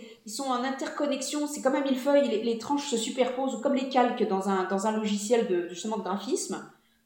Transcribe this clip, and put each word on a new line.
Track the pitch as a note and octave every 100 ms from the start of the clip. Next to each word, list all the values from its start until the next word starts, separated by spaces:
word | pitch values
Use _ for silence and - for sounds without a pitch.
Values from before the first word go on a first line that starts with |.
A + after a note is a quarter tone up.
| - - G#3+
ils |
sont | - C4+
en | A#3+
interconnexion, | C4 C4+ D4 - C#4+ C4 - D4 D4
c'est | -
comme | B3+ D4
un |
millefeuille, | C4+ B3+ C#4 C#4+ C#4
les, | G#3+
les | A#3 A3
tranches | - - -
se | A3+
superposent, | B3 C4 A#3+ - C4+ A3
ou |
comme | C#4
les | B3+ C4
calques | C4 A3+ G#3+ G#3+
dans | F#3+ G3
un, | F#3+ F#3
dans | G3 A3
un | G#3+
logiciel | G#3+ G3+ - A#3 G#3
de, | F3+ E3+
justement | F3+ G#3+ A3
de |
graphisme. | F3+ G3+ B3+ E4+ - D#3 D3+ - _ _